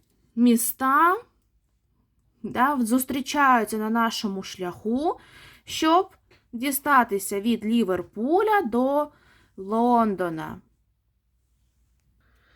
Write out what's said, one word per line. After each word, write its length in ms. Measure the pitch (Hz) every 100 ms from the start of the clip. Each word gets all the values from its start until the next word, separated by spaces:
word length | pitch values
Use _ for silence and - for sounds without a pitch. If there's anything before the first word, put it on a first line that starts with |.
| _ _ _ 226
міста, 800 | 240 233 - - 262 285 339 415 - _ _ _ _ _ _ _ _ _ _ _
да, 340 | 196 220 269 285
зустрічаються 960 | 220 254 254 285 254 294 277 247 208 220
на 120 | 214
нашому 540 | 233 226 - 208 190
шляху, 760 | - - 180 175 214 247 330 - - - - - -
щоб 440 | - 320 339 - _ _ _ _
дістатися 840 | 233 277 269 294 269 233 196 - 202
від 240 | 220 214 208
Ліверпуля 960 | 233 185 175 175 202 247 359 440 415
до 460 | 262 233 262 285 294 - _ _ _ -
Лондона. 1040 | 190 220 240 233 220 185 175 160 151 - _ _ _ _ _ _ _ _ _ _ _ _ _ _ _ _ _ _ _